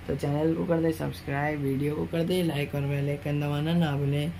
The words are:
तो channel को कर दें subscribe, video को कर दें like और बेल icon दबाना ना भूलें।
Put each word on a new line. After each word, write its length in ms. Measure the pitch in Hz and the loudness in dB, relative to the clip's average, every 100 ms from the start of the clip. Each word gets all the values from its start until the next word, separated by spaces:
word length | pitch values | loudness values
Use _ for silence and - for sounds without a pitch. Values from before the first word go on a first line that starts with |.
| - | -6
तो 80 | 139 | -2
channel 380 | 143 143 160 165 | 0 2 2 0
को 100 | 175 | 0
कर 160 | 165 | 2
दें 100 | 165 | 2
subscribe, 680 | 156 143 139 - 139 147 151 | 0 -4 -6 -4 -2 0 0
video 340 | 139 135 143 151 | 0 0 0 -2
को 100 | 170 | -2
कर 180 | 165 | 0
दें 200 | 165 185 | 2 2
like 320 | 170 143 143 143 | 2 0 -2 -2
और 60 | |
बेल 260 | 143 143 143 | 0 0 0
icon 320 | 143 147 147 | -2 -2 -2
दबाना 320 | 147 147 156 170 | 0 0 2 2
ना 160 | 160 139 | 2 2
भूलें। 360 | 143 143 147 170 | 0 0 -2 -4